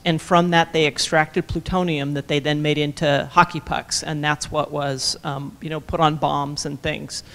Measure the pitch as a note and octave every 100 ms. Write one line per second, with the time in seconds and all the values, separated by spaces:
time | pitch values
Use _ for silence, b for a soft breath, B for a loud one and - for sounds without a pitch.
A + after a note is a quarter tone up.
0 | F3 D#3+ - F3 F3 E3+ E3 D#3+ D3+ -
1 | - D#3+ D3+ D3 - E3 - F#3 F3+ D3
2 | C#3 C#3+ - D3 D3 D3+ D3+ D3+ D3 -
3 | D3+ C#3 C#3 F3 E3 E3 - - - -
4 | - D3+ D3 D3 - D3+ C#3+ D3 C#3 C3
5 | - - D#3+ C#3 C#3+ - D#3 D#3 - E3
6 | D#3 D3+ D3 D3 C#3+ D3 D3+ C#3 D#3 D3+
7 | D3 - B